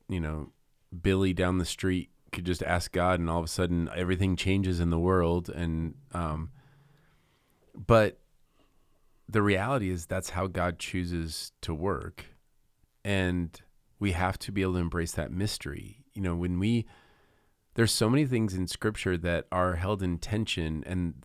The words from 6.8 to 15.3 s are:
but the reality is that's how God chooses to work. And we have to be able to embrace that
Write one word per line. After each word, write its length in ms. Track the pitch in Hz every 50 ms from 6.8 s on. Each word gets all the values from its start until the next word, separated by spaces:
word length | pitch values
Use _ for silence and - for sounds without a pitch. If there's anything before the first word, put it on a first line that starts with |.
| _ _ _ _ _ _ _ _ _ _ _ _ _ _ _ _ _ _ -
but 440 | - 107 - 117 113 107 98 - - _ _ _ _ _ _ _ _ _ _ _ _ _ _ _ _ _ _ _ _ _ -
the 120 | 90 107
reality 480 | 101 104 101 92 98 117 139 131 104 92
is 160 | 92 87 85
that's 260 | - 92 95 90 -
how 160 | - 90 92 95
God 320 | 87 92 87 90 85 -
chooses 720 | - - - 92 90 87 87 85 82 82 80 - - - - _
to 120 | - - 82
work. 520 | 76 82 98 92 67 - - 87 - - - - _ _ _ _ _ _ _ _ _ _ _ _ _ -
And 560 | 104 101 95 92 90 90 90 87 82 - - - _ _ _ _ _ _ -
we 140 | 104 101 90
have 260 | 85 92 92 101 -
to 120 | - -
be 100 | 98 101
able 120 | 92 92 90
to 60 | 90
embrace 320 | 87 85 82 87 82 85 -
that 180 | - 78 58